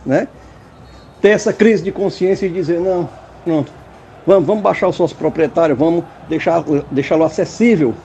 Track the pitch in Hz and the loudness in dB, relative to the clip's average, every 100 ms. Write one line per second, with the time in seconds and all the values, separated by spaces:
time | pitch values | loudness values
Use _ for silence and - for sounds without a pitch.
0 | - 147 262 - - - - - - - | 0 -2 -2 -14 -20 -20 -20 -20 -20 -20
1 | - - 196 208 220 - 208 208 180 190 | -20 0 2 4 0 2 4 4 -2 -4
2 | 190 - 185 190 196 175 156 170 190 180 | -4 -2 -2 0 -2 -4 -4 -2 0 -2
3 | 156 - - - 170 156 131 - - - | -4 -10 -20 -10 -2 -2 -2 -12 -20 -20
4 | - - - 190 147 214 196 - 190 165 | -20 -6 2 2 4 0 0 0 -2 0
5 | 165 - 156 156 151 165 165 131 160 170 | -4 -2 -4 0 -2 2 0 2 0 0
6 | - - - 160 180 165 147 143 - 131 | -4 -18 -8 -4 0 -2 0 -4 -2 -4
7 | 139 160 160 180 175 - 233 196 131 107 | 0 0 0 0 -6 0 2 4 0 -4